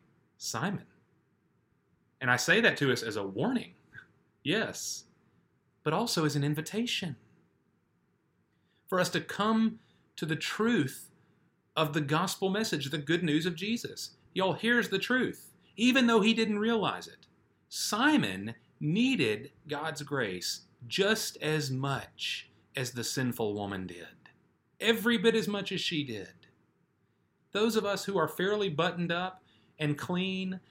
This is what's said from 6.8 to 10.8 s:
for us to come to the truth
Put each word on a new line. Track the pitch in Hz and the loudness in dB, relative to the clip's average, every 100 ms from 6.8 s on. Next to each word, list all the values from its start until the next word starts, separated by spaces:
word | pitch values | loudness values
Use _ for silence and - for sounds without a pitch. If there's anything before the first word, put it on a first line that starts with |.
| 240 - 180 120 _ _ _ _ _ _ _ _ _ _ _ _ _ _ _ _ - | -2 -2 -4 -8 _ _ _ _ _ _ _ _ _ _ _ _ _ _ _ _ -2
for | 185 | 0
us | 180 | 2
to | 175 | 0
come | - - 208 220 220 220 _ _ _ - | -4 -2 2 4 2 0 _ _ _ -8
to | 156 | -4
the | 160 | -2
truth | - - 220 226 | -4 0 2 2